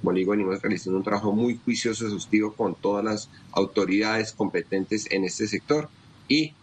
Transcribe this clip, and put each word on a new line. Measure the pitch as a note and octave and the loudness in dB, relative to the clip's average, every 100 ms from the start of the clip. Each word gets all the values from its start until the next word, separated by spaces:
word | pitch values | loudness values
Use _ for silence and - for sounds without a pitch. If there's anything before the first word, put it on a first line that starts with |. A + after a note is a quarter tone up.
Como | F2+ | 0
le | F#2 | 0
digo, | F#2+ | 2
venimos | G#2+ F#2+ F#2+ | 0 0 -2
realizando | - F#2+ - F#2+ | -2 -4 -2 -2
un | |
trabajo | G2 G#2 G#2 | 0 -2 0
muy | G#2 A#2+ A#2 | 2 0 0
juicioso, | - A#2 A#2 G#2+ A2+ | -2 0 -2 -2 -4
exhaustivo | G2+ - G#2+ G#2+ | -6 0 2 2
con | - G#2 | 0 -2
todas | E2+ - G2+ G#2+ | 0 -2 0 0
las | G#2+ - - - | -2 -6 -18 -6
autoridades | - G2 - F#2 F#2+ A2 A2 G#2+ | 0 0 2 2 2 2 0 -2
competentes | - G2 F2+ E2+ G2 F#2+ G#2+ - | -2 -2 -2 -2 -2 0 -2 0
en | G2 | 0
este | F#2+ - A2 | 0 -2 -2
sector | G2 - D3 D3+ - - - - | -2 0 0 0 -12 -20 -20 0
y | C#3+ D#3 - | 2 2 -4